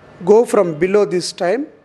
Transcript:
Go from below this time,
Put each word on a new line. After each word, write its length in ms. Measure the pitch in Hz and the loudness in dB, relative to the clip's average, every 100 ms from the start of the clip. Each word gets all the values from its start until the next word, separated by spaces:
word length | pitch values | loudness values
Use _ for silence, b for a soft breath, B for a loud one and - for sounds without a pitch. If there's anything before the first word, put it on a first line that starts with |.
| - - | -20 -8
Go 220 | 175 214 240 | 2 2 4
from 320 | 220 180 151 | 0 0 -2
below 280 | 185 202 190 | 0 0 0
this 280 | 180 - | -2 -6
time, 320 | - 180 226 311 - | -6 -2 -2 -6 -16